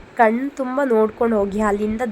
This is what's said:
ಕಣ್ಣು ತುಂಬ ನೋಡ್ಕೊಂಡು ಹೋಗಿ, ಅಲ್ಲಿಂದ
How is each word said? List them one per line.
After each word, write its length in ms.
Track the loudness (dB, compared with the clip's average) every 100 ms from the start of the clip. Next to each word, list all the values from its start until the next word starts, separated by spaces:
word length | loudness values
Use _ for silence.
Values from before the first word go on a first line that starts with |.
| -6 2
ಕಣ್ಣು 400 | 2 2 -4 -6
ತುಂಬ 240 | -6 -2
ನೋಡ್ಕೊಂಡು 520 | 0 2 2 0 0 0
ಹೋಗಿ, 240 | 0 -2
ಅಲ್ಲಿಂದ 400 | -2 0 -2 -4 -4